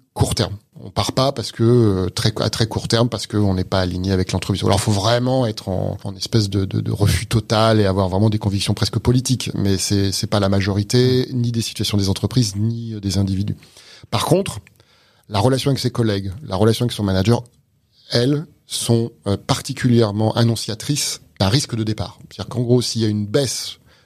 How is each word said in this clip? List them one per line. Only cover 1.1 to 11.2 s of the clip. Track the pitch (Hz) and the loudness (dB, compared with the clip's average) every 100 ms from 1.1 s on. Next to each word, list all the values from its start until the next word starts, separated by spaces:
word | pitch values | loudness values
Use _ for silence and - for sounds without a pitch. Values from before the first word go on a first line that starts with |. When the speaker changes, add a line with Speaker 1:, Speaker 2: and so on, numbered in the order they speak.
Speaker 1:
pas | - 131 | 2 0
parce | 139 110 | 0 -6
que, | - | 0
euh, | 117 123 113 95 92 | 4 6 4 2 -2
très, | - 110 - | 0 -2 0
à | 110 | -2
très | - 113 | 0 -2
court | - - | -2 0
terme, | 113 123 | 0 0
parce | 101 - | -2 -4
qu'on | 107 101 92 | 0 2 0
n'est | |
pas | 90 98 | 0 0
aligné | 92 90 92 | 0 -2 0
avec | 95 92 | 0 0
l'entreprise. | 92 - 95 | -2 -2 -2
Alors, | 101 98 | 2 2
faut | - | 2
vraiment | 101 98 120 123 131 120 | 0 2 2 2 0 0
être | 107 - | -4 -4
en, | 95 98 98 | -4 -4 -6
en | 101 98 | -8 -10
espèce | - 117 101 | -2 0 2
de, | 101 98 | 0 -2
de, | 110 | -2
de | 107 | -2
refus | 113 98 85 110 | 0 0 0 0
total | 113 - 110 113 110 | -2 0 2 4 4
et | 98 | 2
avoir | 95 95 | 2 0
vraiment | 92 110 | 2 2
des | 107 | 2
convictions | 104 98 - 104 | -2 -2 -2 -2
presque | - 110 | -2 -2
politiques. | - 127 123 127 - - | 2 0 2 -2 -4 -2
Mais | 98 95 | 0 0
c'est, | - 101 98 | 0 0 0
c'est | 95 107 | -2 -2
pas | 101 | 0
la | 98 | 2
majorité, | 98 95 98 101 127 127 127 | 2 0 0 0 2 4 2